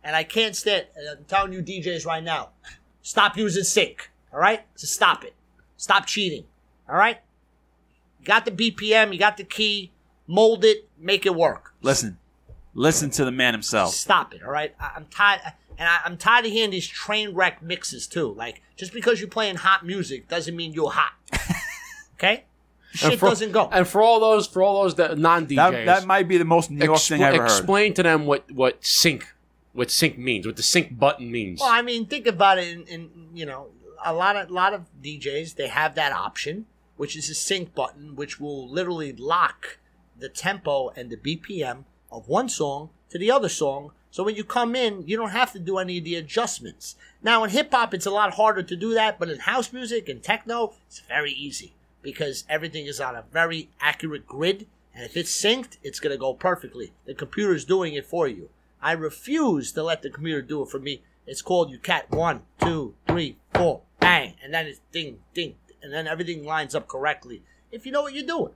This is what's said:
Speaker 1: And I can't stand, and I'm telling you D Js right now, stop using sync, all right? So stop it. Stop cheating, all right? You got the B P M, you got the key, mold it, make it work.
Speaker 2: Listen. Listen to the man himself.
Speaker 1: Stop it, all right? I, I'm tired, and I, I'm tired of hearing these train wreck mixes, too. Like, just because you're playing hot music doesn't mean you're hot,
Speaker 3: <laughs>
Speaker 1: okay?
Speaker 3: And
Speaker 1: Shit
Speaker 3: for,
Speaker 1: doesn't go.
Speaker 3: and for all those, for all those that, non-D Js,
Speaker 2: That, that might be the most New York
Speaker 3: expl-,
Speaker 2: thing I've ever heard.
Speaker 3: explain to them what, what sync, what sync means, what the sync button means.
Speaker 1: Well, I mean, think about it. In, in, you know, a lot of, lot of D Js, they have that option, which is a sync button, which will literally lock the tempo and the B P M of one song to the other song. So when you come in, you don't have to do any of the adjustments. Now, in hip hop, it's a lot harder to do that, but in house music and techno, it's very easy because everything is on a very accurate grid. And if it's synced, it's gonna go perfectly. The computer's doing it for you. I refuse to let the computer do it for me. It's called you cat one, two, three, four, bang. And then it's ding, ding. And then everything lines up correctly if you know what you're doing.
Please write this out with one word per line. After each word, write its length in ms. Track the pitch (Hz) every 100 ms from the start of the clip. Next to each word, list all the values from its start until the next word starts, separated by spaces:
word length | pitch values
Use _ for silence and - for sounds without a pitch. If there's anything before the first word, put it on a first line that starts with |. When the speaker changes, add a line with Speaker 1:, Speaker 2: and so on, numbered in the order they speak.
Speaker 1:
And 120 | 147 160
I 80 |
can't 320 | 160 220 220 180
stand, 300 | 214 196 - 160
and 120 | 147
I'm 140 | 143 147
telling 260 | 190 196
you 100 | 185
D 180 | 151 190
Js 240 | 165 165 156
right 180 | 160
now, 260 | 165 151 - _ - - _ _
stop 340 | - - 202 202
using 260 | 208 180
sync, 480 | 175 214 165 - - _ _
all 80 | 139
right? 220 | 185 220 _ -
So 100 | 151
stop 360 | - 196 156
it. 100 | - _ _ _ _ _
Stop 280 | - 196 196
cheating, 400 | 214 190 147 - _ _ _ -
all 80 | 156
right? 220 | 220 226 _ _ _ _ _ _ _ _ _ _
You 60 | -
got 200 | 214 -
the 60 |
B 200 | 185 226
P 220 | - 214
M, 180 | 220 214
you 80 | 190
got 180 | 208 202
the 60 |
key, 480 | 190 - 214 208 180 _ _ _ -
mold 360 | 180 226 220
it, 240 | 220 214 _ _
make 280 | 165 196 196
it 100 | 170
work. 380 | 160 104 - _
Speaker 2:
Listen. 380 | 135 135 110 90 _ _ _ - - 110
Listen 340 | 143 156 147
to 120 | - 131
the 60 |
man 220 | 127 127
himself. 400 | 113 - 110 90
Speaker 1:
Stop 400 | - - 185 -
it, 80 | 85
all 60 | 104
right? 220 | 147 151 -
I, 120 | 147 -
I'm 100 | 151
tired, 360 | - 202 190 160 _ _ -
and 100 | 170
I, 120 | 170 165
I'm 120 | 175
tired 280 | 214 240 226
of 60 |
hearing 200 | 220 214
these 160 | 185 -
train 460 | - - 214 214 180
wreck 260 | 180 -
mixes, 460 | 165 175 - 123 -
too. 260 | 170 135
Like, 300 | 104 117 - _ -
just 180 | 180
because 260 | 233 220 214
you're 100 | 190
playing 280 | 220 208 175
hot 280 | 190 190 170
music 420 | 196 175 131 -
doesn't 280 | 170 156 170
mean 180 | 165
you're 160 | 156 147
hot, 220 | 151 - - -
Speaker 3:
<laughs> 840 | - - - 906 - 932 - - -
Speaker 1:
okay? 300 | 185 220 _ _ _ _ _ 156
Speaker 3:
And 100 | 151
Speaker 1:
Shit 80 | 165
Speaker 3:
for, 100 | 185
Speaker 1:
doesn't 220 | 220 220
go. 180 | 214 -
Speaker 3:
and 160 | 185 180
for 140 | 202
all 180 | 220 226
those, 280 | 220 214 202
for 140 | 185
all 200 | 190 196
those 120 | 196 165
that, 220 | 160 147
non-D 380 | 165 170 147 139
Js, 160 | 175
Speaker 2:
That, 140 | 123 113
that 200 | 190 185
might 200 | 196 175
be 100 | 180
the 80 | 165
most 240 | 165 160
New 120 | 143 156
York 120 | 156
Speaker 3:
expl-, 80 | -
Speaker 2:
thing 140 | 151
I've 100 | 139 135
ever 80 |
heard. 80 | 117
Speaker 3:
explain 420 | 104 180 196 214 185
to 80 |
them 220 | 170 156 143
what, 260 | 143 -
what 320 | 131 127 - -
sync, 400 | - 170 131 - _ _ _ _
what 160 | 123 123
sync 260 | - 160 123
means, 280 | 127 107 101
what 100 | 113
the 80 |
sync 340 | - 180 - 123
button 340 | 139 151 120
means. 280 | 117 101 87
Speaker 1:
Well, 100 | 254
I 100 | 233
mean, 240 | 240 233 220
think 220 | 294 226
about 320 | 175 196 185
it. 80 | 175
In, 140 | 170 165
in, 220 | 170 165 170 160
you 120 | 170 151
know, 200 | 135 139 _ - -
a 100 | 165
lot 220 | 165 190 202
of, 160 | 175
lot 220 | 180 190
of 120 | 202 170 143
D 180 | 139 151
Js, 360 | 135 139 165 -
they 120 | 135
have 280 | 147 156 147
that 160 | 143
option, 540 | 98 98 - 143 185 220 _ _ -
which 180 | 143 160
is 140 | 151
a 60 | 156
sync 380 | - 196 165
button, 420 | - 127 143 147 135
which 240 | 147 -
will 280 | 147 139 123
literally 420 | 151 180 170 147
lock 640 | 117 135 175 160 - - - _ _ _ 117
the 120 | 131
tempo 600 | - 175 196 165 139 127
and 200 | - 123
the 80 | 113
B 180 | 135 165
P 280 | - 190
M 220 | 131 127 135 _ _
of 160 | 113 -
one 200 | 180 254
song 440 | - 147 139 156 _ _
to 80 | 170
the 140 | 208
other 180 | 262 196
song. 400 | - 147 139 143 _ _
So 120 | -
when 120 | 196 214
you 80 |
come 320 | 214 247 233 254
in, 320 | 233 202 156
you 100 | 220
don't 140 | 220
have 200 | 208 254
to 60 | 175
do 200 | 170 190
any 180 | 185 180
of 60 |
the 100 | 160
adjustments. 840 | 170 160 - 233 - 113 - - - - _
Now, 200 | 214 233
in 60 | 220
hip 220 | 226 302
hop, 220 | 262 226 190
it's 100 | 202
a 60 |
lot 240 | 202 208 -
harder 260 | 214 196
to 140 | 180 175
do 180 | 220
that, 240 | 226 220 190
but 120 | 170
in 100 | 139
house 340 | - 247 226
music 340 | 254 240 233 180
and 140 | 123
techno, 520 | - 220 - 240 220 _ _
it's 140 | -
very 320 | _ 135 147
easy 420 | 131 143 - 95 _ _ _
because 400 | 143 - 147 135 -
everything 360 | 151 160 151 143
is 140 | 131
on 160 | 131 117
a 80 | 110
very 380 | 160 170 165 - _
accurate 460 | 147 147 160 147 -
grid. 400 | 131 170 196 220 _ _
And 100 | - 120
if 120 | 139
it's 140 | 156
synced, 460 | - 208 254 247 -
it's 180 | 139 -
gonna 180 | 147 135
go 160 | 131 127
perfectly. 560 | 185 175 127 123 113 _ -
The 100 | 139
computer's 500 | 139 - 208 165 127
doing 300 | 190 170 147
it 100 | -
for 220 | 170 147
you. 220 | 101 80 _ _ _
I 100 | 143
refuse 800 | 165 156 - - 311 277 156 120
to 100 | -
let 200 | 160 160
the 60 | 143
computer 300 | 143 160 151
do 180 | 123 151
it 80 | 127
for 80 | 139
me. 220 | 135 135 _ _ -
It's 160 | 135
called 300 | - 180 156
you 80 | 127
cat 320 | - 165 -
one, 320 | 151 170 135 _ _
two, 320 | 170 160 120 - -
three, 300 | 170 147 - _ 180
four, 260 | 170 123 _ _
bang. 340 | 175 170 127 -
And 100 | 139
then 140 | 165 156
it's 140 | 135 _
ding, 280 | 170 151 107 _
ding. 220 | - 156 - _ _
And 100 | 143
then 120 | 147 160
everything 380 | 160 175 165
lines 320 | 147 156 143 151
up 120 | -
correctly 520 | 131 147 147 123 113 _ _ _
if 140 | 226 262
you 60 |
know 80 | 285
what 100 | 294
you're 140 | 277 302
doing. 240 | 339 196